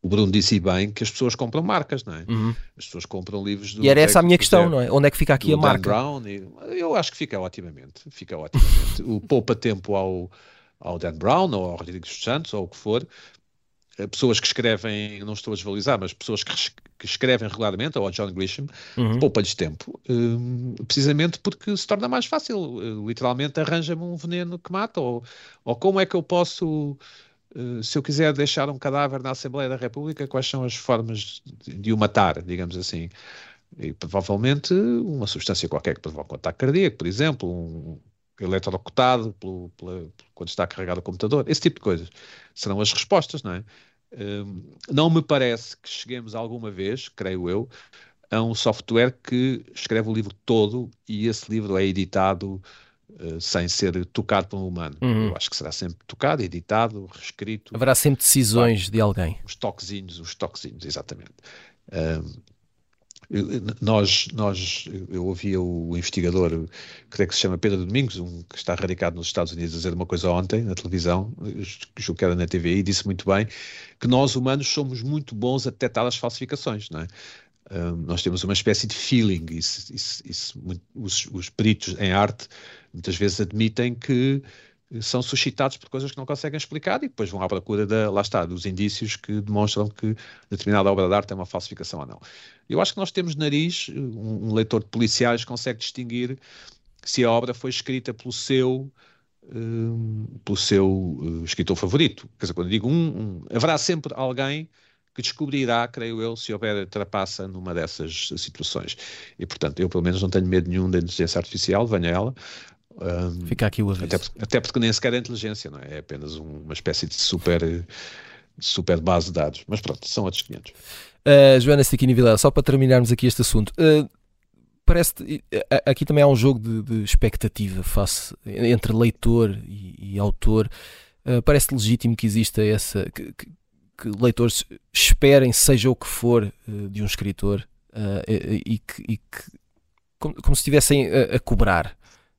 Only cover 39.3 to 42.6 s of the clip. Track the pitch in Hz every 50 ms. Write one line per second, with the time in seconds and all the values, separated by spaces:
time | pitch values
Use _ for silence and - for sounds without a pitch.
39.3 | 95 _ - 95 92 90 90 85 _ _ 87 90 90 92 85 78 - - _ _
40.3 | _ - 85 85 - - 87 87 - - 95 87 87 87 87 - 90 92 - 107
41.3 | 135 143 127 - 156 - - 165 - - - 107 90 80 82 85 _ - - -
42.3 | - - - _ _ -